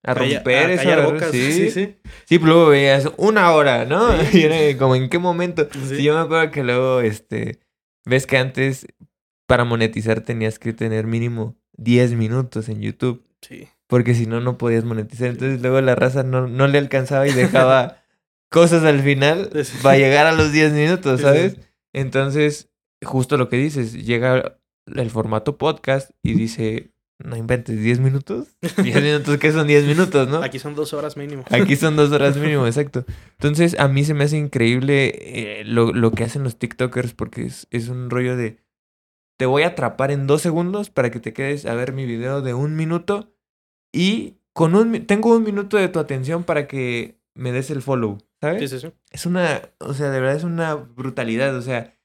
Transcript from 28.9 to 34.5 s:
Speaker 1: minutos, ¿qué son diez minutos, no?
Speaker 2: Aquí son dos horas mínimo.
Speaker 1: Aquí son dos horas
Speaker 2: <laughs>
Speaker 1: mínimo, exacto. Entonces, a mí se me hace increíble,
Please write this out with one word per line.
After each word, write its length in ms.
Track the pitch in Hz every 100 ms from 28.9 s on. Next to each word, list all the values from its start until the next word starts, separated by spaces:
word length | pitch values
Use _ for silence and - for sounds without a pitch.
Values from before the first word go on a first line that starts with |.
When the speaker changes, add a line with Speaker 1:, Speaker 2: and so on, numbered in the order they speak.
| 139
Speaker 1:
minutos, 380 | 147 151 143 147
¿qué 140 | 156
son 160 | 156 147
diez 180 | 147 143
minutos, 420 | 151 185 147 131
no? 140 | 151
Speaker 2:
Aquí 160 | 135 135
son 160 | 151
dos 180 | 147 151
horas 240 | 147 147 147
mínimo. 260 | 143 139 -
Speaker 1:
Aquí 240 | 127 135 139
son 200 | 160 151
dos 160 | 147
horas 240 | 147 139 143
Speaker 2:
<laughs> 0 |
Speaker 1:
mínimo, 280 | 151 147 120
exacto. 400 | 123 143 127 - - -
Entonces, 420 | _ 147 147 170 -
a 80 | 139
mí 140 | 135 143
se 100 | 147
me 80 |
hace 140 | 143 151
increíble, 760 | 147